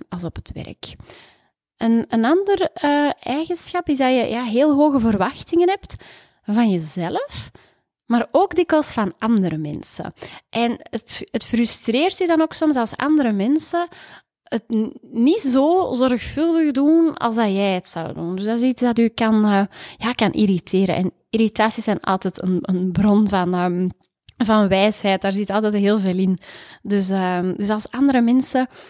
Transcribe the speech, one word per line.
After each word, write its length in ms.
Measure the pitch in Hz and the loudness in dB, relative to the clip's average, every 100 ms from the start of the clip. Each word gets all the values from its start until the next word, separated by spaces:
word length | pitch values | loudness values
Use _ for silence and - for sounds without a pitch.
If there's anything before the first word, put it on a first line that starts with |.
| - | -12
als 160 | 180 170 | -10 -10
op 100 | - | -10
het 180 | - - | -14 -12
werk. 380 | - - - - - - - _ _ _ _ - | -14 -14 -16 -18 -20 -20 -20 _ _ _ _ -6
Een, 280 | 226 226 - | 0 0 0
een 160 | 226 226 | 0 2
ander, 460 | 349 392 392 381 - | 2 2 0 0 -2
eh, 360 | 285 294 294 - | 0 2 0 -2
eigenschap 680 | - 277 330 349 - 359 349 | -4 -4 -4 -4 -4 -4 -2
is 100 | 277 | 0
dat 120 | 262 | 2
je, 180 | 254 226 | 2 0
ja, 160 | 226 247 | -4 -2
heel 300 | 220 302 277 | 2 4 4
hoge 260 | 302 277 | 4 4
verwachtingen 680 | 226 202 190 - - 330 359 | 2 2 0 -4 -4 2 2
hebt 280 | 392 - - - - _ _ | 2 -4 -14 -16 -20 _ _
van 280 | - 214 233 | -4 2 2
jezelf, 800 | 180 156 185 170 208 571 - - - _ _ _ _ - | 2 -2 -4 -4 -4 -6 -10 -16 -18 _ _ _ _ -2
maar 220 | 233 - | 0 2
ook 240 | 294 392 339 | 2 2 0
dikwijls 380 | 339 311 294 | 2 2 0
van 220 | - 202 - | -2 -4 -2
andere 400 | 220 226 180 156 | 0 2 2 -2
mensen. 540 | 151 151 - - - - - - _ | -6 -8 -6 -6 -8 -14 -18 -20 _
En 280 | 220 233 233 - | -4 -2 -4 -8
het, 380 | 220 - - - | -8 -6 -6 -6
het 140 | 233 - | -8 -2
frustreert 720 | 233 233 - - 233 339 - | 0 0 -2 0 0 0 0
je 80 | 359 | 0
dan 140 | 320 | 2
ook 120 | 320 | 0
soms 240 | - 311 262 | 0 0 0
als 200 | 226 - | -2 -4
andere 360 | 277 311 254 | 0 0 2
mensen 560 | 202 208 302 - 349 349 - - - _ _ | 0 0 0 -2 -4 -6 -10 -20 -20 _ _
het 220 | - 226 - 226 | -8 -8 -4 -2
n-, 220 | 220 - | -2 -6
niet 380 | - 220 247 415 | -10 0 2 2
zo 520 | 285 254 285 359 370 | 2 2 4 2 0
zorgvuldig 800 | 247 254 247 - - 330 330 311 | 0 0 0 -4 -2 0 2 0
doen 420 | 262 285 330 330 - | 2 4 4 2 0
als 200 | 240 220 | -2 0
dat 140 | 214 | 0
jij 260 | 196 202 185 | 2 0 -2
het 140 | - | -4
zou 260 | - 160 - | -6 -8 -8
doen. 220 | 170 185 | -6 -6
Dus 80 | 208 | -4
dat 120 | 233 | 0
is 60 | |
iets 200 | 254 247 | 0 0
dat 160 | 247 233 | 0 2
u 100 | 233 | 0
kan, 360 | - 226 220 214 | 2 2 4 4
eh, 180 | 202 202 - - - | 2 0 -4 -20 -10
ja, 160 | 220 | -6
kan 200 | 247 202 | -2 0
irriteren. 640 | - 208 185 - 185 190 - | 2 2 2 0 0 0 0
En 180 | 185 - _ | -2 -6 _
irritaties 540 | 220 220 - 220 220 220 | 0 0 2 -2 -2 -4
zijn 160 | 190 | -4
altijd 420 | - 185 185 - | -2 -2 -2 -6
een, 160 | 185 180 | -2 -2
een 320 | - 185 185 | -2 -2 -2
bron 360 | 175 202 208 214 | 0 4 4 4
van, 260 | 196 180 180 | 2 0 0
ehm, 340 | 180 175 185 - _ _ - - | 0 0 -2 -4 _ _ -12 -4
van 320 | 220 214 202 | 2 4 4
wijsheid. 540 | 190 208 208 202 190 | 4 2 2 0 0
Daar 100 | 196 | 0
zit 180 | 196 202 | -2 -2
altijd 240 | 202 214 208 | 0 0 2
heel 240 | 196 214 | 2 2
veel 200 | 190 180 | 0 0
in. 200 | 190 185 - - - - | 0 0 -6 -20 -20 -14
Dus, 280 | - 202 190 | -4 -2 0
ehm, 440 | 190 185 180 185 180 | -2 -2 -2 -2 -2
dus 140 | 202 | -2
als 200 | 214 - | -2 -4
andere 300 | 240 277 262 | 0 2 4
mensen 460 | 233 254 254 254 254 - - | 4 2 2 0 -2 -6 -20